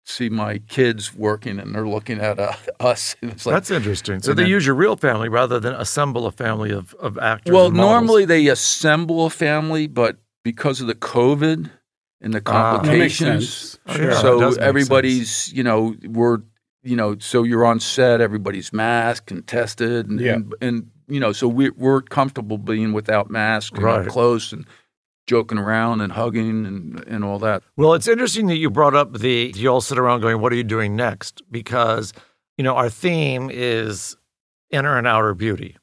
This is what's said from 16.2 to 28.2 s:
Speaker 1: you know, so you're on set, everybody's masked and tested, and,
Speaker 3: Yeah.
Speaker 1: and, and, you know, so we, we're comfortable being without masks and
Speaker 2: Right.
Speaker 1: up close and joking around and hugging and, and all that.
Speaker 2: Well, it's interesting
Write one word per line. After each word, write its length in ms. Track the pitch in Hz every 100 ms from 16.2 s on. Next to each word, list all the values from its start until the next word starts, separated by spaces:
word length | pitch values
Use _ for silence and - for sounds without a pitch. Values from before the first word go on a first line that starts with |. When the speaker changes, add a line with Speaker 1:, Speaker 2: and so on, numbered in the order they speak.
| 120 117 104 _ _ _
Speaker 1:
you 140 | 127 120
know, 220 | 107 104
so 240 | - 123
you're 220 | 117 117 117
on 140 | 113
set, 420 | - - 127 117
everybody's 520 | 113 107 98 98 87
masked 560 | 107 110 117 117 113 -
and 140 | 92 -
tested, 640 | 120 113 - 117 120 104
and, 100 | 107
Speaker 3:
Yeah. 160 | 123 117
Speaker 1:
and, 200 | 104 107
and, 260 | 123 117 - _ -
you 120 | 139
know, 120 | 120
so 140 | 101 123
we, 220 | 120 139
we're 300 | - 127 135
comfortable 560 | 131 - 135 135 104 107
being 360 | 104 110 110
without 360 | 104 107 107 101
masks 460 | 110 107 110 107 -
and 80 |
Speaker 2:
Right. 180 | 110 113
Speaker 1:
up 60 | 90
close 440 | 123 120 120 -
and 120 | 107 - _ _ _ _ _ -
joking 300 | 120 113 110
around 420 | 101 113 113 113
and 100 | 104
hugging 520 | 92 120 110 113 110 104
and, 380 | 98 82 - -
and 180 | 110
all 140 | 101 101
that. 220 | 110 101 - -
Speaker 2:
Well, 160 | 156
it's 140 | 165 226
interesting 400 | 233